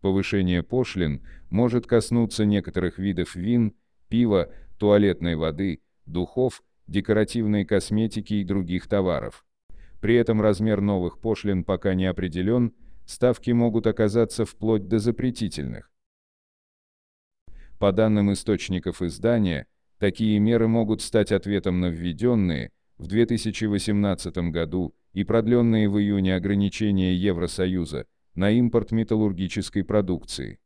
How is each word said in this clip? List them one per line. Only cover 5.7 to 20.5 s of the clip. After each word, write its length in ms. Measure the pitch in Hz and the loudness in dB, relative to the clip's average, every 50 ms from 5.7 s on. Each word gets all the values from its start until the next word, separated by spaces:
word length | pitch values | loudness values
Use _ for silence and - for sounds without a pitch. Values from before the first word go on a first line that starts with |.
| 82 - _ _ _ _ _ | -2 -6 _ _ _ _ _
духов, 560 | - 78 87 90 - - 127 127 127 - - _ _ _ _ _ | -8 -4 -4 -4 -4 -2 0 0 0 -2 -6 _ _ _ _ _
декоративной 800 | - - 101 92 - 107 104 107 - - 120 113 107 104 104 98 | -4 -4 -4 0 2 2 2 2 0 0 -2 0 2 2 0 0
косметики 720 | - 107 95 - - 107 107 113 110 - 110 101 - 107 | 2 0 0 0 0 -2 0 0 -2 -2 -6 -6 -2 -2
и 80 | 104 98 | -2 -2
других 440 | 87 98 98 92 82 90 90 - | 0 -2 -2 -2 -2 -4 -6 -4
товаров. 580 | - - 101 95 92 85 67 55 - - - _ _ _ _ _ _ - - - - - - | -2 -2 0 0 0 0 -2 -2 -4 -6 -14 _ _ _ _ _ _ -20 -20 -18 -20 -14 -6
При 140 | - 101 117 | 0 2 4
этом 260 | 120 117 110 113 107 | 4 4 2 2 2
размер 400 | 107 107 104 90 110 110 107 98 | 2 2 2 2 0 0 0 2
новых 380 | 101 104 101 92 90 87 - - | 2 0 0 0 -2 -4 -6 -6
пошлин 440 | - 113 107 - - 104 98 92 85 | -4 -4 -4 -2 -2 -2 -2 0 0
пока 300 | - 95 87 - 101 92 | -2 -2 0 0 0 0
не 120 | 92 92 | 2 0
определён, 680 | 92 90 - 92 90 78 90 90 101 117 123 120 113 - _ - - - - - | 0 -2 -2 -4 -4 -4 -2 0 2 2 2 2 0 -2 _ -20 -20 -18 -18 -16
ставки 460 | - - - - 123 123 - - - | -16 -4 0 2 2 2 0 0 0
могут 360 | 120 120 120 117 107 113 110 | 2 2 2 2 2 2 0
оказаться 580 | 113 104 - 110 104 101 117 113 107 - - 110 | 0 0 2 0 2 4 2 0 0 0 -4 -4
вплоть 420 | - - - - 110 113 107 98 | -4 -4 -4 0 0 0 0 0
до 120 | 92 113 110 | 0 -2 0
запретительных. 920 | 104 120 113 - 127 127 120 - 117 92 - - 71 64 57 - - _ _ _ _ _ _ _ _ _ _ _ _ _ _ _ _ _ _ _ _ _ _ _ _ _ _ _ _ _ _ _ _ - - - - - - - | 0 0 -2 0 -2 -4 -2 -4 -6 -6 -6 -6 -8 -8 -8 -10 -14 _ _ _ _ _ _ _ _ _ _ _ _ _ _ _ _ _ _ _ _ _ _ _ _ _ _ _ _ _ _ _ _ -20 -20 -18 -18 -20 -8 0
По 120 | - 101 | 0 2
данным 420 | 95 95 110 110 107 104 104 101 98 | 2 4 2 4 4 4 2 2 0
источников 680 | - - - 104 90 - - 95 90 - 95 85 - | 0 0 -2 -2 -2 -2 -4 -4 -2 -2 -4 -4 -4
издания, 680 | 92 85 78 - - 113 120 117 104 90 82 69 - _ _ _ _ _ _ _ | -6 -6 -4 -2 0 0 2 2 2 0 0 -2 -6 _ _ _ _ _ _ _
такие 380 | - 101 90 - 113 107 107 104 | -2 -2 0 0 0 2 2 4
меры 280 | 104 110 | 4 4